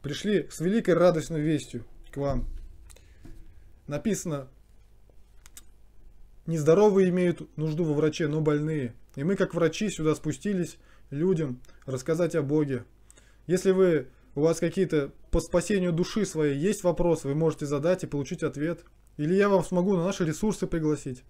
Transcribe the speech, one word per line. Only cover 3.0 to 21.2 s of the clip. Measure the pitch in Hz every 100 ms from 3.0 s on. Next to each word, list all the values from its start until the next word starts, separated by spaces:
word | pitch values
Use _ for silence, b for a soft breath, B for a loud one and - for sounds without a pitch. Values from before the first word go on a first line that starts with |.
| b b b b b b b b -
Написано: | 143 226 190 170 143 131 - - - - - - - - - - - - - - - - - - - -
«Нездоровые | 160 147 175 214 196 185
имеют | 180 180 160 156 -
нужду | 156 151
во | 165
враче, | 147 156 156 156
но | 151
больные». | 151 147 151 156 - - - -
И |
мы, | 156
как | 196 185
врачи, | 170 165 - 208
сюда | - 156
спустились | 151 156 151 202 190 165 - b b -
людям | 139 180 165 151 123 b b -
рассказать | 127 131 160 170 165
о |
Боге. | 139 151 147 123 - - b b b b -
Если | 180 190
вы, | 190 185 156 - b b -
у |
вас | 160 165
какие-то | 170 - 175 156 139 - -
по | -
спасению | - 175 170 202 180
души | 165 175 220
своей | 196 156 151 139
есть | 180 202
вопросы, | 175 165 170 160 139
вы |
можете | 147 160 156 143
задать | 143 160 180
и | 151
получить | 143 139 175
ответ. | 151 135 156 165 - _ - -
Или | 147
я | 190 208
вам | 190
смогу | - 180 180 190
на |
наши | 175 196
ресурсы | 165 151 214 - 175
пригласить. | 170 151 147 139 127